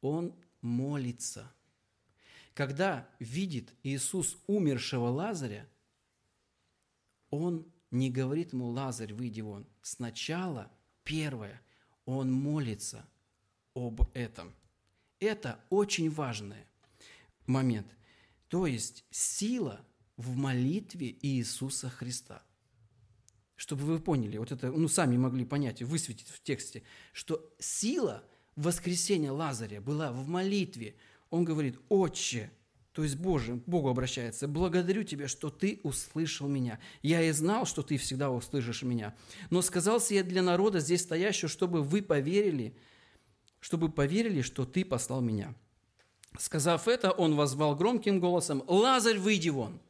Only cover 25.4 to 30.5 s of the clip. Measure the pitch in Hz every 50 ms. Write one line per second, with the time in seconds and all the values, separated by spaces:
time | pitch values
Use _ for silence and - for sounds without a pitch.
25.4 | 123 120 - 143 147 123 - - 120 120 151 165 - - 117 104 - - - -
26.4 | _ - 139 120 - - - 110 - - - - - - _ - - - 160 156
27.4 | - - _ _ - - - - - 214 277 359 262 170 113 - - - _ _
28.4 | _ _ _ - 147 170 175 175 - 175 175 170 - - 208 180 151 139 135 143
29.4 | 165 156 135 113 113 104 104 104 101 123 147 147 160 143 120 123 135 139 170 180
30.4 | 185 196